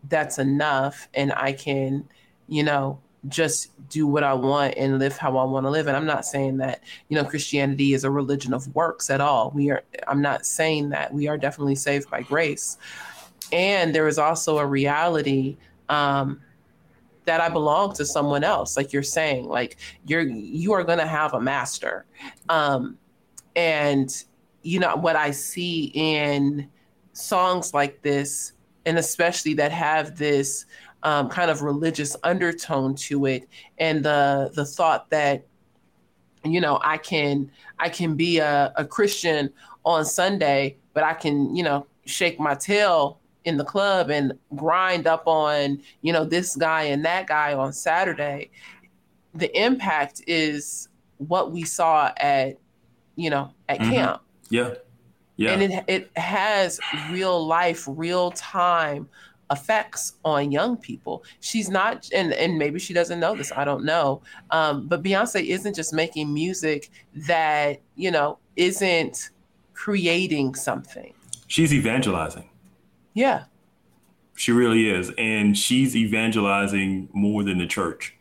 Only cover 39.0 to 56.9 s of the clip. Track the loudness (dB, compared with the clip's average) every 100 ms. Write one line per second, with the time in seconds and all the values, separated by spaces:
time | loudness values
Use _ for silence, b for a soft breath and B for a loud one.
39 | 0 2 0 0 0 B B B 0 2
40 | 0 0 0 2 2 2 0 -4 _ 0
41 | 0 0 -2 0 0 0 0 0 -4 _
42 | -10 -2 -2 0 -2 -2 0 2 4 4
43 | 2 -2 _ _ -4 -2 -2 0 2 2
44 | 2 0 0 -4 _ -6 0 2 2 2
45 | 2 2 2 2 2 2 0 -2 B B
46 | 0 0 2 0 -2 -2 2 2 0 0
47 | 0 0 0 0 0 0 -2 -2 0 2
48 | 0 -2 -4 -6 -10 B B B B _
49 | _ _ _ -6 -2 0 2 2 0 -2
50 | -2 -6 -2 0 0 -2 -8 -12 -14 _
51 | _ _ -2 0 0 -4 -6 0 4 4
52 | 2 0 2 2 0 -4 _ _ _ _
53 | _ -6 -2 -2 -4 _ -6 -2 0 2
54 | 0 -2 _ _ -4 -2 -2 -6 -16 _
55 | _ _ _ -2 0 2 0 0 -2 -4
56 | -4 -8 -4 -2 0 2 0 -2 -8